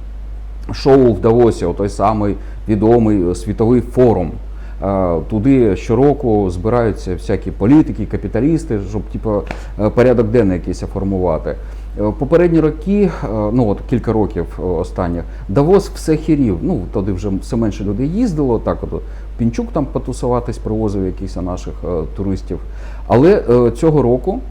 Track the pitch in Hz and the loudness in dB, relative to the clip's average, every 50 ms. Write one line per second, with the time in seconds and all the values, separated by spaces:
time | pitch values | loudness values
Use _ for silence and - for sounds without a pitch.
0 | - - - - - - - - - - - - - - - - - 143 135 139 | -12 -12 -12 -12 -12 -12 -12 -12 -12 -12 -12 -12 -10 -10 -8 -2 4 6 6 8
1 | 131 123 110 92 - 113 113 120 120 113 107 - 98 87 87 - 98 101 - - | 8 6 4 4 2 4 6 6 6 4 4 2 -2 -4 -2 -2 -2 -4 -2 0
2 | 101 104 110 107 104 101 95 - - - - - - - 110 101 101 110 120 120 | 0 2 2 2 0 -2 -2 -4 -6 -12 -12 -12 -2 -2 0 2 4 6 6 6
3 | 113 110 107 101 85 87 90 87 - 107 101 101 113 110 127 123 113 - - 127 | 6 4 4 2 2 0 0 -2 -4 -6 -2 0 2 4 4 2 2 0 2 4
4 | 127 120 107 92 87 76 - - - - - - - - - - - 95 98 95 | 4 4 4 2 0 -4 -6 -8 -12 -12 -12 -12 -12 -12 -12 -6 -4 -2 0 0
5 | 92 90 85 80 78 - 110 110 101 135 139 131 120 107 92 87 - - 117 113 | 0 0 0 -2 -2 -2 -4 0 2 4 4 6 6 4 2 0 0 0 2 4
6 | 135 147 139 147 147 123 110 104 101 92 87 90 85 110 113 120 117 110 92 - | 4 4 4 2 0 2 2 2 2 0 -2 -2 -2 0 0 2 2 0 -2 -2
7 | - 95 90 85 - - 104 92 - 95 - - 98 107 143 156 151 - 98 - | -4 -6 -6 -6 -2 -2 -4 -2 -2 -6 -4 0 2 4 6 6 6 4 0 -6
8 | 104 - - 101 - 98 - 113 120 151 165 151 151 - 117 104 98 95 101 107 | -6 -6 -6 -6 -6 -4 -2 0 0 2 0 0 -2 -2 -4 -4 -4 -4 -6 -8
9 | - - - 104 - 113 104 101 - - - - - - - - 104 107 - 120 | -8 -6 -8 -6 -4 -2 -2 -2 -2 -4 -8 -10 -10 -12 -6 -2 -2 0 2 4
10 | 120 127 123 110 117 104 110 123 110 98 92 87 - - 90 - - 98 - 98 | 4 4 4 4 2 2 4 4 4 4 2 0 -2 -4 -6 -6 -6 -6 -6 -4
11 | 95 98 98 92 90 87 80 76 - 76 71 - - - - - - - - - | -2 -2 -2 0 0 0 0 0 -2 -4 -6 -6 -8 -10 -12 -12 -12 -10 -6 -4
12 | 104 107 - - 151 131 170 165 175 175 165 160 160 151 - - - 190 202 208 | -2 -2 -2 -2 -2 2 4 4 4 4 4 4 2 2 0 -2 -2 0 2 2
13 | 202 180 165 - - - 104 110 107 107 110 127 123 104 98 98 - - - 117 | 2 2 0 -2 -6 -4 -2 -2 0 0 2 2 2 2 0 -2 -2 -2 -2 -2
14 | - - 110 110 104 87 - 90 82 - - - 80 90 87 82 90 - - - | 0 0 2 2 2 0 0 -4 -6 -6 -6 -6 -4 -2 -2 -2 -2 -4 -4 -4
15 | 92 87 87 85 85 - - - - - 101 139 143 160 196 196 196 - - - | -2 -2 -2 -4 -6 -8 -10 -12 -8 -2 0 2 4 4 4 4 4 0 -6 -8
16 | - 165 156 151 - - 156 143 135 110 92 80 78 175 185 117 87 - - 113 | -2 0 0 0 2 0 2 2 2 2 0 0 -2 -2 -2 -2 -4 -4 -4 -4
17 | 95 101 98 90 98 104 95 87 - - - 117 113 107 95 - 107 98 98 104 | -2 -2 -4 -4 -2 -2 -4 -4 -4 -4 -2 0 0 -2 -2 -4 -4 -4 -2 -2
18 | 131 147 170 208 254 233 165 151 147 131 117 101 - 104 87 - - - - 80 | -2 -2 0 0 0 0 0 0 0 0 0 0 0 -2 -4 -4 -4 -6 -8 -8
19 | - - - - - - - - 120 117 117 - 240 226 - 165 143 135 - 135 | -8 -10 -12 -12 -12 -12 -6 -2 -2 -2 -2 -2 -6 -4 -2 -2 -4 -2 -4 -6
20 | - - 123 - - 123 123 120 120 - 107 - - 110 110 110 110 107 98 101 | -6 -6 -8 -4 -2 -2 -2 -2 -2 -4 -8 -8 -6 -4 -2 -2 -2 -2 -2 -2
21 | 95 92 92 - 95 95 - 95 92 90 90 90 - 85 - - - 80 87 80 | -2 -2 -4 -6 -8 -8 -6 -6 -6 -6 -6 -6 -8 -10 -10 -8 -6 -4 -4 -4
22 | 80 120 - - 98 98 95 92 - - 90 80 - - - - - - - - | -4 -6 -6 -6 -4 -4 -4 -4 -4 -8 -8 -8 -8 -10 -12 -12 -12 -12 -12 -12
23 | - - 98 117 139 170 208 180 - - 120 123 123 120 117 - - 165 151 151 | -4 2 4 6 6 6 6 4 4 4 4 4 4 4 2 2 2 2 4 4
24 | 123 117 123 127 - 185 202 262 - - | 4 4 2 2 0 -2 -4 -4 -6 -10